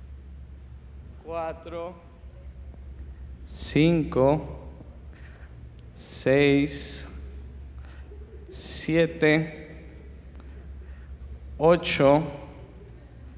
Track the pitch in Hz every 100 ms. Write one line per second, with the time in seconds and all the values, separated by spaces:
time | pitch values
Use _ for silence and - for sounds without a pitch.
0 | - - - - - - - - - -
1 | - - 156 165 160 160 170 170 170 175
2 | - - - - - - - - - -
3 | - - - - - - - 143 156 170
4 | 143 - 135 147 - - - - - -
5 | - - - - - - - - - -
6 | - - - 135 143 139 147 147 - -
7 | - - - - - - - - - -
8 | - - - - - - - - - 160
9 | 165 165 151 156 160 - - - - -
10 | - - - - - - - - - -
11 | - - - - - - 156 175 - -
12 | 139 143 165 - - - - - - -
13 | - - -